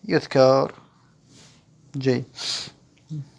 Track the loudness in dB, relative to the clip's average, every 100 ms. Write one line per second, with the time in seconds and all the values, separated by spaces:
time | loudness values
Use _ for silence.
0 | -4 -2 0 4 6 4 0 -6 -20 _
1 | _ _ _ -20 -20 _ _ _ _ -4
2 | -2 -2 -4 -12 -10 -10 -12 -20 _ _
3 | -14 -14 -14